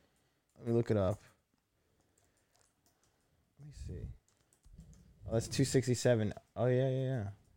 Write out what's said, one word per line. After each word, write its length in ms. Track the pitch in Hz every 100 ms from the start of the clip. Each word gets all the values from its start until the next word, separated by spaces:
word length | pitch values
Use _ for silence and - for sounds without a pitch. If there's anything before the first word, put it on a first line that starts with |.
| _ _ _ _ _ -
Let 100 | 117
me 60 |
look 160 | 117 113
it 80 | 107
up. 200 | 95 104 - _ _ _ _ _ _ _ _ _ _ _ _ _ _ _ _ _ _ _ _ _ _ _
Let 80 | 147
me 60 | - -
see. 200 | - - - _ _ _ _ - - - - - - 101
Oh, 40 |
that's 140 | 113 -
two 160 | -
sixty-seven. 720 | 135 139 123 120 127 117 104 - _ -
Oh, 100 | 123
yeah, 220 | 127 135
yeah, 140 | 131 131
yeah. 160 | 131 104 101 _